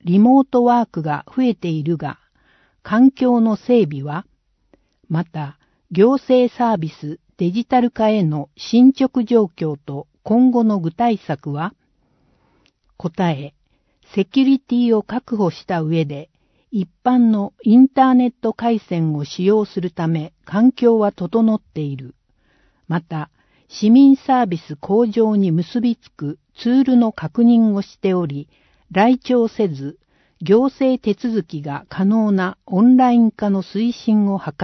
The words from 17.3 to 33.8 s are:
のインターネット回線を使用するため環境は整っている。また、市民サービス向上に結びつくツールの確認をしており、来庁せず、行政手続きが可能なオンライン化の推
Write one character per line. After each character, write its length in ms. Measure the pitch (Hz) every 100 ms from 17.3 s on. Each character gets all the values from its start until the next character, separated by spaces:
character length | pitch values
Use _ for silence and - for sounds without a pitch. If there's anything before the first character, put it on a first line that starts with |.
の 240 | 214 202 _
イ 120 | 220
ン 140 | 240 262
タ 220 | 269 262
ー 20 |
ネ 140 | 254 247
ッ 80 | -
ト 140 | 226
回 260 | - 233 226
線 360 | - 170 160
を 100 | 147
使 220 | 147 - 185
用 180 | 214
す 160 | 208 190
る 100 | 170
た 160 | - 165
め 280 | 165 156 _
環 260 | - 190 254
境 280 | - 240 226
は 120 | 202
整 440 | - 180 226 220
っ 40 | 214
て 220 | _ 160
い 160 | 147 131
る。 180 | 131 - _ _ _ _ _ _ -
ま 140 | 170
た、 300 | - 160 151 _ _ _ _
市 220 | - 214
民 280 | 254 277 269
サ 260 | - 254
ー 40 | 214
ビ 120 | 170
ス 180 | - 147
向 300 | - 208 233
上 300 | 226 220 208
に 160 | 190
結 280 | 160 170 247
び 160 | 240 226
つ 140 | _
く 280 | - 147 156 _
ツ 140 | - 233
ー 160 | 262
ル 120 | 262 247
の 140 | 226
確 320 | - 160 -
認 280 | 233 233 220
を 80 | 196
し 180 | - -
て 140 | 196
お 140 | 180 160
り、 240 | 143 147 _ _ _ _
来 280 | 190 226 254
庁 300 | - 247 226
せ 200 | - 202
ず、 300 | 135 139 - _ _ _ -
行 220 | 165 220
政 380 | 262 - 262 254
手 120 | 214
続 300 | 202 247 220
き 180 | 165 156
が 240 | 147 139 -
可 160 | -
能 260 | 190 226 214
な 280 | 190 185 - -
オ 160 | 185
ン 140 | 240 254
ラ 160 | 254
イ 60 | 240
ン 120 | 220
化 180 | - 208
の 140 | 196
推 300 | - 196